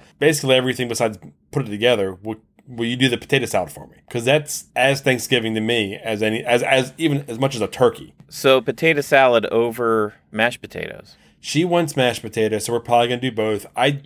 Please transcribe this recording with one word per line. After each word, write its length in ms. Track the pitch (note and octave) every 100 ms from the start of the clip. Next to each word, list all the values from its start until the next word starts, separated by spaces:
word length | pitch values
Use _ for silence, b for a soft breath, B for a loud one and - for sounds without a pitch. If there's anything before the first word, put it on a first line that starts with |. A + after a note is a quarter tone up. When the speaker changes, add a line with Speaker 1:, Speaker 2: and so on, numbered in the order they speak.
| b -
Speaker 1:
basically 380 | D3 D3+ C3+ C3
everything 320 | B2+ B2 B2
besides 300 | A2+ A#2 G2 D2 _ _
put 140 | C#3+ A2+
it 40 |
together, 440 | G2+ A#2 A2+ F#2+ F#2
will, 120 | G#2 G#2+ _ _ -
will 200 | A#2 A#2
you 100 | B2
do 120 | C3
the 80 | A#2+
potato 280 | - C3+ A#2
salad 240 | G2+ F2
for 160 | - -
me? 120 | - _
'Cause 140 | A#2+
that's 400 | A#2 D3+ D3 - -
as 260 | - C3 C#3
Thanksgiving 540 | C#3 B2+ - B2 A2+
to 60 | A2
me 340 | A2 A#2 G2+ G2
as 260 | A2+ G#2+
any, 220 | A2 A2
as, 180 | - A#2+
as 280 | - C3+ C3 -
even 260 | D#3+ C#3 C#3
as 100 | A2+
much 160 | C3+
as 60 | A#2+
a 80 | G2+
turkey. 460 | - B2 - - _ -
Speaker 2:
So 320 | - C3+ C3
potato 400 | A#2 A#2 D#3+ D3
salad 460 | C3+ C#3 C3 A#2+ G2+
over 680 | A2+ A#2+ A#2 A#2 A2 G#2 - _
mashed 280 | G#2+ A#2 -
potatoes. 560 | - E2+ - - - - b b
Speaker 1:
She 240 | - D3
wants 300 | F3 F3 D#3+
mashed 280 | C#3 B2 A2+
potatoes, 420 | A2+ A2+ A2 G#2+
so 80 | A2+
we're 80 | A#2
probably 260 | - A#2+ A#2+
gonna 120 | B2
do 100 | C3
both. 360 | A2 A2 G#2 - -
I 240 | C#3 C#3+